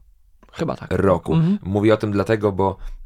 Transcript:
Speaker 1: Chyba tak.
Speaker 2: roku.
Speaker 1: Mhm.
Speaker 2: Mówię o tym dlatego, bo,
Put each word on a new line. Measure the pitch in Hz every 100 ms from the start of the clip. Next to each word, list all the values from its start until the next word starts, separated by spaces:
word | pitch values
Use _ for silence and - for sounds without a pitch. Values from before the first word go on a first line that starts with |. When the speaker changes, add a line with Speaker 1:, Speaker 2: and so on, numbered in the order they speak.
| - - _ _ -
Speaker 1:
Chyba | - 143 -
tak. | -
Speaker 2:
roku. | 92 95 85 -
Speaker 1:
Mhm. | 160 165 202
Speaker 2:
Mówię | 92 101 107
o | 107
tym | 107
dlatego, | 101 98 110 104
bo, | 92 98 95 - -